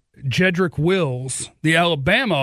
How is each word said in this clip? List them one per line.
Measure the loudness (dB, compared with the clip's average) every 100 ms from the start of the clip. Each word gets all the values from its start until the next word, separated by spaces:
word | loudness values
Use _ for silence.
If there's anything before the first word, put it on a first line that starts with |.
| _ -10 -6
Jedrick | 0 0 2 -2 0
Wills, | 0 0 -2 -4 -8 -10 -10 _
the | 2 2
Alabama | 2 0 0 0 2 0